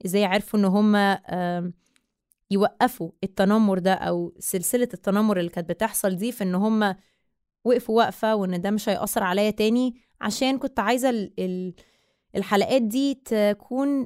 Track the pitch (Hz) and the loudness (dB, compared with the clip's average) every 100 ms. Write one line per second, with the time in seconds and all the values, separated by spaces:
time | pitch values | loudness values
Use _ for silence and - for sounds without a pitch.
0 | 185 196 202 196 - 208 196 202 214 208 | -4 0 2 2 2 2 4 4 4 4
1 | 202 196 - 180 175 175 175 - _ _ | 4 2 -2 -4 -2 -4 -6 -10 _ _
2 | _ _ _ _ _ 196 202 - 247 - | _ _ _ _ _ 2 2 2 -2 -2
3 | 165 - 190 - 190 214 208 190 180 185 | -10 -8 -6 0 2 4 2 2 2 0
4 | 175 175 175 - - 190 175 247 247 190 | 0 -4 -4 -8 -6 -4 -2 -2 -2 -4
5 | - 202 220 190 170 175 165 170 220 - | -2 0 2 0 -2 -4 -6 -4 -4 -2
6 | 202 180 226 240 185 180 214 220 208 185 | -2 -2 -4 -4 -4 0 0 0 -2 -4
7 | _ _ _ _ _ _ 226 247 247 226 | _ _ _ _ _ _ 0 0 2 2
8 | 220 - 220 220 185 180 196 208 214 196 | 2 0 -2 0 0 -2 -2 -2 -2 -2
9 | 208 240 190 190 214 214 214 240 254 240 | -2 -2 0 0 0 0 0 2 0 -4
10 | _ _ 208 208 262 269 269 - 208 247 | _ _ -6 -2 -2 -2 -4 -2 0 0
11 | 262 233 190 - 185 185 185 - _ _ | 0 -2 -4 -6 -6 -4 -8 -12 _ _
12 | _ _ _ - 190 202 - 262 220 247 | _ _ _ -8 0 0 2 2 0 0
13 | 277 269 - 220 208 208 - 247 277 277 | -2 -2 -4 0 2 0 -4 -4 -2 -2